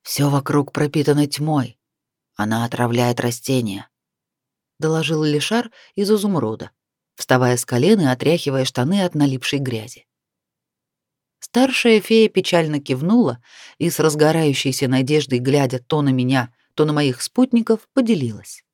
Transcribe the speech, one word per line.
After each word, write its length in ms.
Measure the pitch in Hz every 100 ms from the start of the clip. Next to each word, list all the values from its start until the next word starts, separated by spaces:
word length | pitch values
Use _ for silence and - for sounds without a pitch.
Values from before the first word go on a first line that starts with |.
"Всё 280 | - - 143
вокруг 420 | 139 139 147 139
пропитано 560 | - 147 151 143 147 147
тьмой. 500 | - 151 147 117 _ _ _ _ _ _
Она 300 | - 107 110
отравляет 540 | 117 131 120 120 123 117
растения", 720 | 120 117 - 131 110 98 104 _ _ _ _ _ _ _ _ _
доложил 440 | 156 160 156 160
Лишар 480 | 156 147 - 226 233 _ -
из 160 | - 202
изумруда, 600 | 214 208 170 110 110 - _ _ _ _
вставая 400 | - - 127 123
с 100 | 123
колен 360 | - 123 156 220
и 40 |
отряхивая 600 | 143 127 139 170 143 131
штаны 380 | 131 - 131 202
от 120 | 180
налипшей 440 | 156 143 131 - 139
грязи. 480 | 131 113 107 - _ _ _ _ _ _ _ _ _ _ _ _ _ _
Старшая 600 | - 240 269 254 233 220
фея 260 | - 226 214
печально 500 | 190 180 175 160 147
кивнула 640 | 143 127 160 240 170 123 _ - - _
и 120 | 165
с 100 | -
разгорающейся 880 | 156 151 151 160 156 135 139 127 131
надеждой, 520 | 131 131 151 143 123
глядя 400 | 127 143 135 127
то 220 | _ 156
на 80 | 143
меня, 440 | 131 123 135 120 _ _
то 120 | -
на 80 | 151
моих 280 | 147 147 123
спутников, 680 | - - 254 233 226 220 _
поделилась. 680 | - 233 190 120 104 - - _